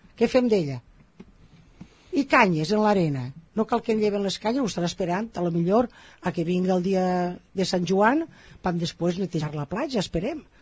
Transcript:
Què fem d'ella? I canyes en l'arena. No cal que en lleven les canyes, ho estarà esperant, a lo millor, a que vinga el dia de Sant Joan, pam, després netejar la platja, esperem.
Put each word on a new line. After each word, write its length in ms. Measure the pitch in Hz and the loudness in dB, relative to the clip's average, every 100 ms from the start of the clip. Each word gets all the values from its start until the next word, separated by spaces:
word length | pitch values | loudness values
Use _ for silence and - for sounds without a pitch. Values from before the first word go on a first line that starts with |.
| - - | -20 -2
Què 100 | 226 | 2
fem 200 | 254 247 | 2 4
d'ella? 300 | 208 147 127 - - - - - - - - - - - _ - | 2 0 -6 -12 -20 -20 -20 -20 -20 -20 -20 -20 -20 -20 _ -4
I 120 | 359 269 | -2 2
canyes 440 | 285 202 156 156 | 4 4 4 0
en 100 | 214 | 2
l'arena. 400 | 214 202 160 139 123 165 - | 4 4 2 0 -6 -10 -8
No 100 | 214 220 | -4 -2
cal 140 | 233 | -2
que 100 | - | 0
en 60 | 220 | 0
lleven 220 | 208 202 | 0 0
les 120 | 196 - | -2 -2
canyes, 220 | 214 254 | -2 0
ho 40 | 226 | -2
estarà 220 | - 170 | -2 -4
esperant, 380 | - 175 180 226 - | -2 -2 -2 -4 -4
a 40 | |
lo 80 | 175 | -2
millor, 340 | 170 170 214 247 - - - | 0 2 2 2 -4 -20 -8
a 100 | 180 | -6
que 120 | 170 | -4
vinga 300 | 165 180 185 | -2 0 2
el 80 | 180 | 0
dia 220 | 180 185 185 180 180 185 - | 0 0 0 0 -2 -6 -10
de 100 | 190 | -4
Sant 200 | 180 180 170 | -2 -2 0
Joan, 380 | 190 214 294 330 - - - | 2 4 2 -2 -10 -20 -8
pam, 160 | 185 170 | -4 -2
després 400 | 165 - 170 175 | -4 -4 -4 -2
netejar 340 | 180 160 151 | -4 -4 -4
la 120 | 147 147 | -6 -6
platja, 300 | 196 302 247 | -6 -4 -4
esperem. 420 | - 165 220 311 - _ | -2 -4 -4 -6 -12 _